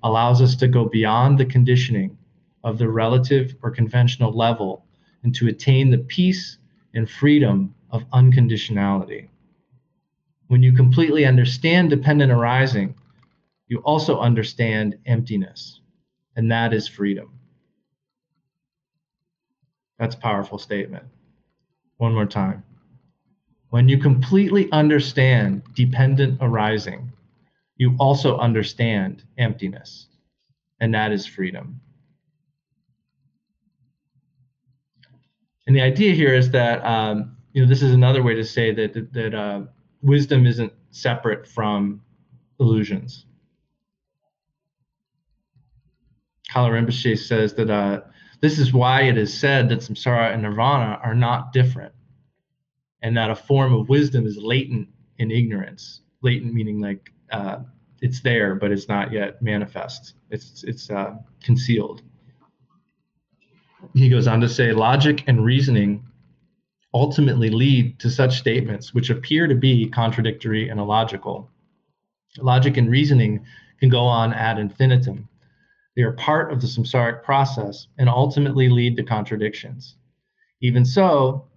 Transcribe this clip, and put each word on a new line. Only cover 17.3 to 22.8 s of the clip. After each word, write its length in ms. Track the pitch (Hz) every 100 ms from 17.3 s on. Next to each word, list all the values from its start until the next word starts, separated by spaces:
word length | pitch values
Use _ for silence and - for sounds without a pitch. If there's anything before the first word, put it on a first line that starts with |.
| - _ _ _ _ _ _ _ _ _ _ _ _ _ _ _ _ _ _ _ _ _ _ _ _ _ -
That's 180 | 120 -
a 20 |
powerful 400 | 113 101 98 101
statement. 460 | - 101 95 92 - _ _ _ _ _ _ _ _ -
One 140 | 117
more 140 | 113 101
time. 380 | 107 95 95 - _